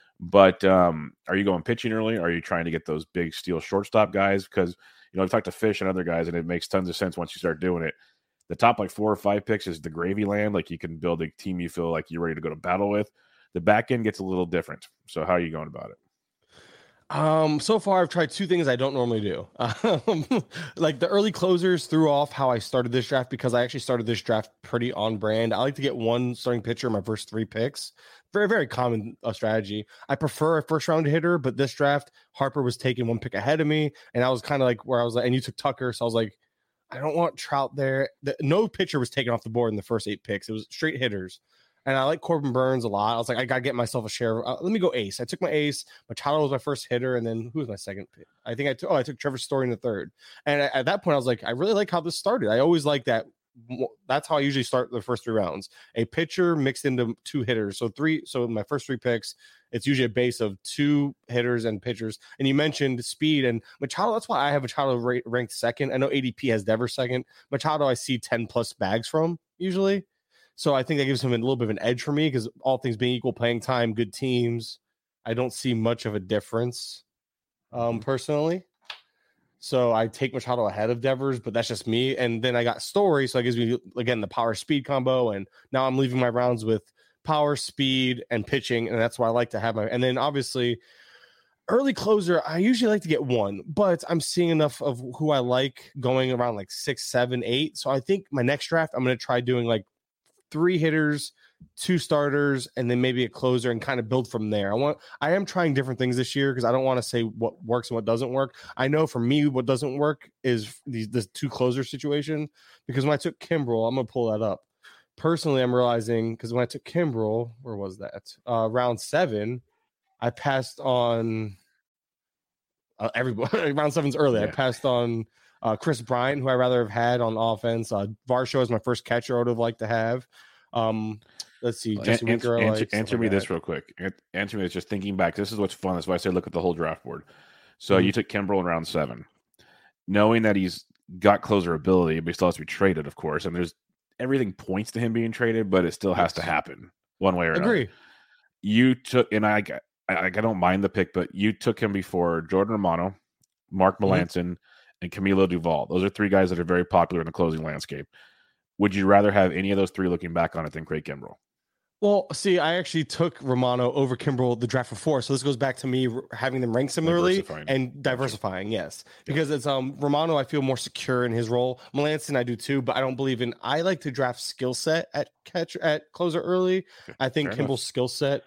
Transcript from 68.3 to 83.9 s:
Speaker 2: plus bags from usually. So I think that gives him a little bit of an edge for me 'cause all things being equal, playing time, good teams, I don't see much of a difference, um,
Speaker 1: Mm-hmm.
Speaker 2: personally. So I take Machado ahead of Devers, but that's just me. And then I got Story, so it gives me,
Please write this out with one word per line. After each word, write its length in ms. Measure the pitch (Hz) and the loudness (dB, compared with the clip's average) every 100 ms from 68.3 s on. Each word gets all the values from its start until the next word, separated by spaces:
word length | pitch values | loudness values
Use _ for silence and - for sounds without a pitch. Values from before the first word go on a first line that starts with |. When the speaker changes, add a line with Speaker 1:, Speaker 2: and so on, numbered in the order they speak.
| 117 110 | -4 -2
Speaker 2:
plus 260 | 120 113 | -2 -4
bags 360 | - 95 113 - | -2 0 0 0
from 320 | 156 165 170 _ - | 0 0 -2 _ -6
usually. 480 | 185 185 196 196 - _ _ _ _ - | -2 2 2 0 -4 _ _ _ _ -2
So 200 | 151 135 | 2 2
I 80 | |
think 160 | 127 147 | 2 0
that 60 | 135 | 2
gives 180 | 127 | 0
him 80 | 127 | 2
a 40 | 117 | 0
little 180 | 127 131 | 2 0
bit 100 | 110 | 0
of 40 | |
an 80 | 104 | 0
edge 220 | 117 123 | 0 -2
for 80 | 151 | -2
me 180 | 147 156 | 0 2
'cause 180 | 127 110 - | 0 -4 -4
all 160 | 131 131 | 0 0
things 180 | 131 107 | 0 0
being 200 | 123 123 | 0 0
equal, 180 | 123 | -2
playing 280 | - 120 120 | 0 0 0
time, 320 | - 123 117 110 | -2 0 0 0
good 180 | 107 | -4
teams, 680 | - 131 123 120 117 - - _ _ _ _ 117 | -2 0 2 0 -2 -8 -16 _ _ _ _ -6
I 80 | |
don't 180 | 117 127 | -2 -2
see 220 | - 131 | -2 -2
much 320 | 117 113 120 110 | 0 0 0 -2
of 80 | |
a 60 | 104 | -4
difference, 840 | 92 107 - 113 123 - - - _ _ _ _ _ _ _ | -2 -2 0 -2 -2 -6 -14 -16 _ _ _ _ _ _ _
um, 260 | 123 117 113 | -4 -2 -2
Speaker 1:
Mm-hmm. 0 | |
Speaker 2:
personally. 640 | 123 131 - 147 160 185 _ _ - - _ _ _ _ _ _ | -2 -2 0 0 0 -2 _ _ -20 -20 _ _ _ _ _ _
So 320 | - 131 120 | -2 2 4
I 140 | 110 113 | 2 0
take 260 | - 131 127 | -2 -4 -4
Machado 300 | 127 123 107 | -4 0 0
ahead 220 | 107 110 | 0 -2
of 100 | 120 | 0
Devers, 380 | 135 131 135 123 | 0 0 -2 -4
but 140 | 117 | -4
that's 140 | 113 113 | -4 -2
just 200 | 113 113 | -4 -2
me. 280 | 117 131 127 | 0 0 0
And 260 | 120 113 | -2 0
then 120 | 127 120 | 0 2
I 80 | |
got 180 | 117 - | 0 -2
Story, 440 | - 202 196 143 127 | -2 2 4 4 2
so 120 | 127 | 0
it 40 | |
gives 140 | 123 117 | 0 0
me, 220 | 117 120 95 | 0 -2 -4